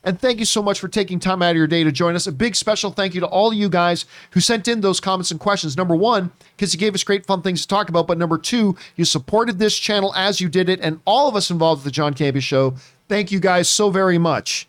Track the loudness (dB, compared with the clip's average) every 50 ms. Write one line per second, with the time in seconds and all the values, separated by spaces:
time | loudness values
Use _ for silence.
0 | -4 -4 -2 0 0 0 0 0 -2 -2 0 0 0 -2 -2 -4 -6 -4 -2 -2
1 | -2 -2 -4 -4 -2 -2 0 2 2 2 4 4 2 4 2 2 2 2 2 2
2 | 0 0 0 -2 -2 -4 -2 -2 -2 -2 -2 -2 -2 -2 -2 -2 -2 -4 -4 -4
3 | -4 -2 -2 -4 -4 0 2 2 2 2 2 0 0 0 2 2 2 2 0 -2
4 | -4 -10 -16 -20 -12 -4 0 0 2 2 0 0 0 -2 0 0 0 0 0 0
5 | 0 -2 -2 -2 -2 -4 -6 -4 -2 -2 0 0 -2 -4 -2 -2 0 2 2 2
6 | 2 2 2 2 0 -4 -8 _ _ _ _ -4 -4 -2 -2 0 0 0 0 -2
7 | -2 -2 -2 -2 0 -2 -2 -2 0 -2 -2 -4 -2 -2 -2 -2 0 0 0 0
8 | 2 2 0 0 0 0 0 -2 -2 -2 0 2 2 2 0 -2 -8 -10 -4 -2
9 | 0 0 0 -2 -2 0 0 0 2 0 0 0 0 0 0 -2 -2 -2 0 0
10 | 0 -2 -2 -2 -2 -2 0 -2 -2 0 0 0 2 2 0 0 -2 -4 -4 -2
11 | _ 2 2 4 2 2 2 0 -2 -2 0 2 2 2 2 0 -4 -4 -2 -2
12 | -2 -2 0 0 0 0 0 -2 -2 0 2 2 2 2 -2 -6 -12 -20 _ _
13 | _ -4 -2 -2 -2 -2 -2 0 2 2 2 2 2 2 2 2 2 2 2 2
14 | 2 2 4 2 2 2 0 -2 -4 -6 -8 -8 -10